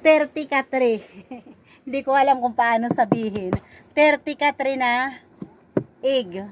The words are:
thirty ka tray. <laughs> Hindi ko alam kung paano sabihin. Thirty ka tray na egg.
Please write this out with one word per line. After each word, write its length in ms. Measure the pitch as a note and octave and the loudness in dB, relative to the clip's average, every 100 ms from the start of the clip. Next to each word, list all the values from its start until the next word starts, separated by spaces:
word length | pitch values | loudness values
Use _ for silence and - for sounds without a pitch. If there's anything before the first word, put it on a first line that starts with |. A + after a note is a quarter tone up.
| D#4+ | 6
thirty 360 | D#4 D4 D#4 D4 | 4 2 -6 -4
ka 160 | C4+ | -4
tray. 400 | C4+ C4 B3 A3 - G3 - B3 | -2 0 0 -2 -8 -20 -20 -20
<laughs> 420 | - - _ _ | -20 -20 _ _
Hindi 160 | - C4+ C4+ | -8 -6 0
ko 80 | |
alam 240 | C4+ C4+ C4 | 2 4 2
kung 160 | A#3+ | 0
paano 320 | A3+ A#3 A3+ A#3 | 0 2 2 0
sabihin. 560 | - A3 A#3 A3 G3+ F#3 F#3+ - - - | 0 0 0 -2 -6 -4 -6 -8 -20 -6
Thirty 480 | - D4+ C#4+ - D4 | 2 4 4 -4 -2
ka 160 | D4 | -2
tray 240 | C#4+ C4+ C4+ | 0 -4 -2
na 400 | B3 A#3+ C4+ C4 _ _ - - _ - - _ | -2 -2 -4 -8 _ _ -20 -20 _ -6 -6 _
egg. 480 | C4 C4+ G3 F3+ G3+ | -2 -2 -4 -10 -14